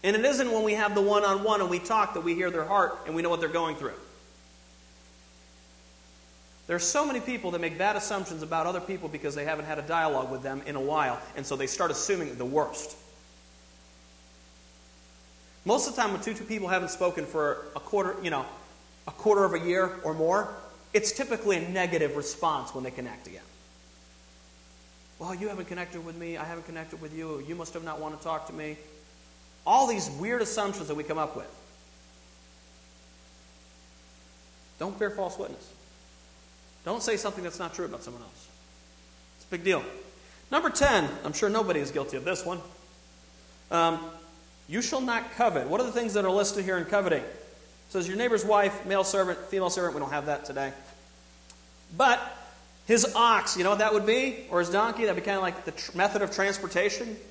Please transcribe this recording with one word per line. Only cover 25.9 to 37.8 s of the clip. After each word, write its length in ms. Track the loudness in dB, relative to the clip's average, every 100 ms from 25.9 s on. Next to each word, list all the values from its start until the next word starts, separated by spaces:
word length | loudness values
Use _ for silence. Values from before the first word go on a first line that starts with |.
| -10
with 120 | -12 -10
me, 220 | -8 -8
I 80 | -8
haven't 200 | -10 -10
connected 340 | -12 -12 -12
with 140 | -12
you, 300 | -10 -8 -8 -8
you 60 |
must 220 | -10 -8 -10
have 80 |
not 160 | -8 -8
wanted 180 | -8 -8
to 60 |
talk 240 | -6 -6 -6
to 60 |
me." 240 | -10 -10 -10 -16 -20 -20 -20 -20 -20 -20 -8 4
All 180 | 6 6
these 240 | 2 -4
weird 320 | -4 -2 0
assumptions 460 | 0 0 -2 -4 -6
that 80 | -6
we 80 |
come 140 | -4 -2
up 160 | -2 -4
with. 140 | -12 -18 -20 -20 -20 -20 -20 -20 -20 -20 -20 -20 -20 -20 -20 -20 -20 -20 -20 -20 -20 -20 -20 -20 -20 -20 -20 -20 -20 -20 -20 -20 -20 -8
Don't 180 | -8 -2
bear 140 | -2
false 260 | -2 -4 -4
witness. 320 | -10 -10 -18 -20 -20 -20 -20 -20 -20 -20 -20 -20 -20 -14
Don't 180 | -6 -4
say 160 | -2 -2
something 260 | -2 -6
that's 140 | -10 -8
not 160 | -8
true 120 | -6